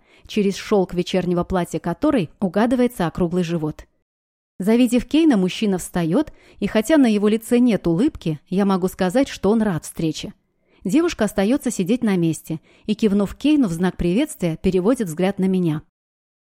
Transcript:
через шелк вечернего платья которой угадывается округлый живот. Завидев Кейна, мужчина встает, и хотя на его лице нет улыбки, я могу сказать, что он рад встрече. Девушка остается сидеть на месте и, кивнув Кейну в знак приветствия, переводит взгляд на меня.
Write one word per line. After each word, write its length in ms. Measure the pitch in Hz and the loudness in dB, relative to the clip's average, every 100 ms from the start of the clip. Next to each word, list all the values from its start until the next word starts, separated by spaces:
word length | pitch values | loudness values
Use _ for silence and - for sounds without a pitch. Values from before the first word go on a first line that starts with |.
| _ _ - | _ _ -8
через 280 | - 196 185 | -2 0 -2
шелк 380 | - 208 180 | 0 0 0
вечернего 500 | 180 180 190 175 175 | -2 -2 -2 0 -2
платья 360 | 175 185 175 - | 0 -2 -4 -6
которой 520 | - 170 302 294 160 - | -6 -2 0 0 -2 -4
угадывается 640 | 196 185 233 254 247 - 170 | -4 0 0 2 0 0 -4
округлый 380 | - 175 175 | -2 -2 0
живот. 420 | 170 170 151 - - _ _ _ _ _ _ - | -2 -2 -4 -8 -16 _ _ _ _ _ _ -6
Завидев 460 | 185 233 254 240 - | 0 4 4 2 0
Кейна, 320 | 294 330 220 | 2 4 4
мужчина 400 | 185 - 214 190 | 2 -2 -2 -2
встает, 540 | - 185 165 185 311 - _ - | -4 -4 0 0 -2 -8 _ -6
и 80 | 202 | -2
хотя 300 | 220 220 320 | -2 2 4
на 100 | 254 | 4
его 200 | 208 208 | 4 2
лице 320 | 220 - 240 | 0 0 2
нет 260 | 247 214 - | 2 2 0
улыбки, 540 | 165 277 - - 151 - | 0 0 -2 -6 -8 -6
я 180 | 180 202 | -2 0
могу 220 | 190 185 | 0 -2
сказать, 400 | - 185 202 277 | -2 -2 0 0
что 240 | - 190 | 0 0
он 100 | 226 | 2
рад 220 | 214 160 | 0 -2
встрече. 500 | - - 165 151 - - _ _ _ _ 196 | -6 -6 -4 -4 -10 -16 _ _ _ _ -2
Девушка 400 | 226 339 - 208 | 0 0 0 -2
остается 440 | - 196 277 254 | 0 0 0 -2
сидеть 320 | - 175 247 | -4 -2 0
на 140 | 226 190 | 0 0
месте 460 | 165 156 - 160 _ _ - | 0 -2 -6 -12 _ _ -6
и, 100 | 214 | 0
кивнув 400 | 220 202 196 - | 2 2 -2 -2
Кейну 320 | 285 302 233 | 0 2 2
в 40 | |
знак 260 | 165 185 - | 0 -2 -2
приветствия, 600 | 175 185 302 - 175 156 | -2 0 -2 -4 -4 -2
переводит 500 | 196 185 180 262 202 | 0 0 2 0 -2
взгляд 300 | 156 185 196 | -2 -2 0
на 80 | 185 | 0
меня. 380 | 185 175 151 - _ _ _ _ _ | 0 0 -2 -8 _ _ _ _ _